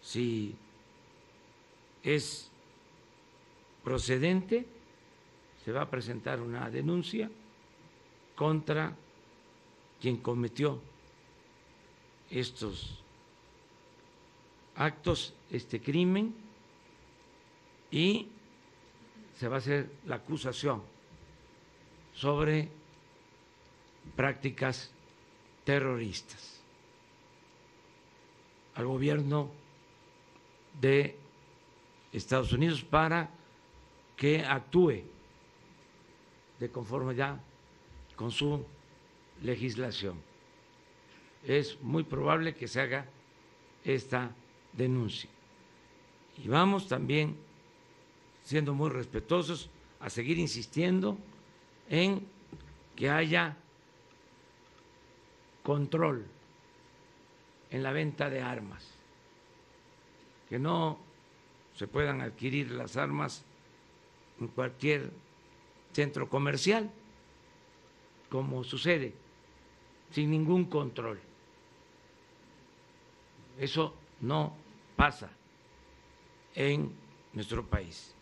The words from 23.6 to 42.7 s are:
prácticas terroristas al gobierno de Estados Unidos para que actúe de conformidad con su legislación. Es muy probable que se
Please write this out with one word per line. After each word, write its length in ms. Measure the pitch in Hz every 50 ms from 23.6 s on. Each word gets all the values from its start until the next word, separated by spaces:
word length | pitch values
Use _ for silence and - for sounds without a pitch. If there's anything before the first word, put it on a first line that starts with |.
| - - - - - - - - - - -
prácticas 760 | - 131 139 135 - - 139 120 - 135 131 123 - - - - - - - - - - - - - - - - - -
terroristas 960 | - 139 139 135 135 127 120 117 107 90 - - - - - - - - - - - - - - - - - - - - - - - - - - - - - - - - - - - - - - - - - - - - - - - - - - - -
al 120 | - 117
gobierno 640 | 127 131 131 135 147 147 147 147 139 147 151 143 135 - - - - - - - - - - - - - - - - - - - - - - - - - 147
de 360 | 127 135 139 143 143 143 - - - - - - - - - - - - - - - - - - - -
Estados 400 | - 110 - - 127 131 123 -
Unidos 300 | - 123 151 170 160 131
para 480 | 117 - - 156 160 160 165 170 165 - - - - - - - - - - - - - - - - - -
que 280 | - 131 143 151 156 160
actúe 580 | 131 139 131 127 - - 175 180 160 123 98 - - - - - - - - - - - - - - - - - - - - - - - - - - - - - - - -
de 120 | 120 117
conformidad 720 | 120 127 120 101 120 139 131 131 127 117 135 139 143 135 - - - - - - - - - - - - - - -
con 140 | - 110 120
su 340 | 110 - 143 147 147 143 127 - - - - - - - - - - - - - - -
legislación. 760 | 160 120 127 98 113 131 110 113 127 120 101 - 98 98 87 80 73 - - - - - - - - - - - - - - - - - - - - - - - -
Es 360 | - 131 147 139 - - -
muy 220 | 135 117 139 165 156
probable 500 | 151 139 135 139 147 156 160 165 165 156
que 140 | - 127
se 120 | 113